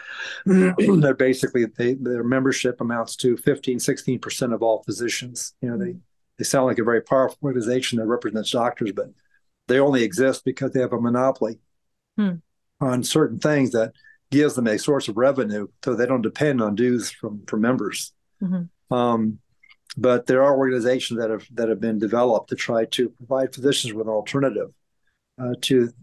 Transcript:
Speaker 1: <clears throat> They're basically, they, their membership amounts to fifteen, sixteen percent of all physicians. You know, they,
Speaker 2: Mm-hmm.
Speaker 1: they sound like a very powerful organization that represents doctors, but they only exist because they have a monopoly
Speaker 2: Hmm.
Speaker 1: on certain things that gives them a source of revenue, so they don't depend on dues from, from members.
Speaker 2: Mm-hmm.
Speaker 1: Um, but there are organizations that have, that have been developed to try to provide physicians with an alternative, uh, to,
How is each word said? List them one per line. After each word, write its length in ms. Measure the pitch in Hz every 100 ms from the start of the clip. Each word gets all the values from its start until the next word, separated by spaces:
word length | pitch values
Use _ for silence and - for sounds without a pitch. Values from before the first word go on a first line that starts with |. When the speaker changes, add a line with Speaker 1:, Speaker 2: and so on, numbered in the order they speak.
| -
Speaker 1:
<clears throat> 340 | - - - 196
They're 680 | 185 185 180 208 180 143
basically, 520 | 131 131 127 143 123 110 -
they, 180 | 120
their 280 | 135 123 120
membership 560 | 117 131 131 123 127 123
amounts 360 | 120 117 113 -
to 200 | 127 113
fifteen, 440 | - 135 - 123
sixteen 380 | - 131 - 123
percent 320 | - - 127
of 100 | 110
all 200 | 113 110
physicians. 720 | - 101 120 - 123 120 - -
You 100 | 123
know, 80 | 117
they, 120 | 90
Speaker 2:
Mm-hmm. 80 | 180 _ _ _ -
Speaker 1:
they 60 |
sound 220 | 110 139 127
like 120 | 117
a 60 |
very 160 | 113 117
powerful 360 | - 135 127 -
organization 560 | 147 123 110 127 127 117
that 80 | 110
represents 440 | 120 110 107 104
doctors, 420 | 123 120 - 110
but 140 | 101 104 - _ _ _ _ -
they 100 | 127
only 240 | 143 131
exist 420 | 110 90 135 127
because 280 | 131 127 135
they 80 | 131
have 120 | 120
a 80 | 120
monopoly 600 | 120 123 131 131 110 117 _ _ _ _ _ -
Speaker 2:
Hmm. 200 | 202 175 - _ _ -
Speaker 1:
on 240 | 135 127
certain 340 | - 156 143 131
things 320 | 151 147 123
that 220 | 117 113 - - _ -
gives 220 | 139 147
them 120 | 135 113
a 120 | 107
source 280 | - 139 127
of 100 | 104
revenue, 520 | 131 131 107 104 98 _
so 100 | 135
they 120 | 117 123
don't 160 | 131
depend 380 | 107 - 151 131
on 140 | 107
dues 360 | 104 123 123 101
from, 340 | - 113 104 -
from 140 | 110
members. 520 | 113 127 101 - - _ _ -
Speaker 2:
Mm-hmm. 500 | 185 180 175 _ -
Speaker 1:
Um, 460 | 123 120 117 110 107 _ _ _ _ - -
but 300 | 123 123 -
there 160 | 131
are 140 | 139 135
organizations 640 | 135 127 120 127 - 117
that 100 | 110
have, 160 | 107 -
that 160 | 117 113
have 100 | 104
been 200 | 113 107
developed 480 | 104 117 123 107 -
to 80 | 110
try 300 | - 113 113
to 240 | - 117
provide 440 | - 120 135 131
physicians 380 | - 139 135 123
with 120 | 107 110
an 40 |
alternative, 580 | 107 104 139 135 104 - _ _ _ _ _ _ -
uh, 140 | 123 123
to, 320 | - 131 120 -